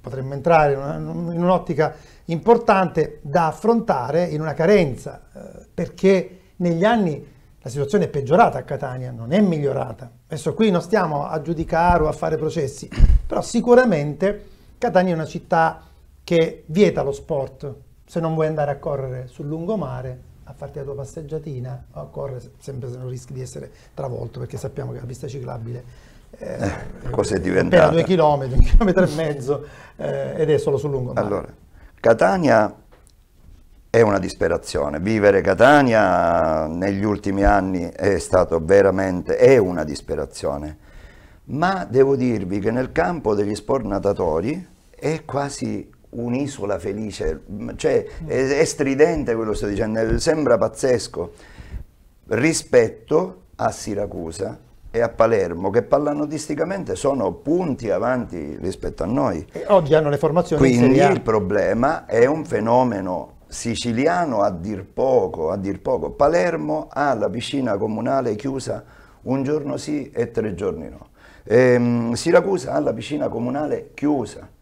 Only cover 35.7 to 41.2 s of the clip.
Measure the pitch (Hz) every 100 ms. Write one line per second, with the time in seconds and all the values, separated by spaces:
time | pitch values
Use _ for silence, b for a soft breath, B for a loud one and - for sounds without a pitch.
35.7 | 147 135 110 98 90 85 85 80 78 78
36.7 | 82 95 98 107 101 101 98 101 101 95
37.7 | 92 85 - 95 92 - 95 85 82 80
38.7 | 98 98 95 95 90 76 - 123 131 95
39.7 | 87 76 69 - 76 69 - - 71 76
40.7 | 76 b b b b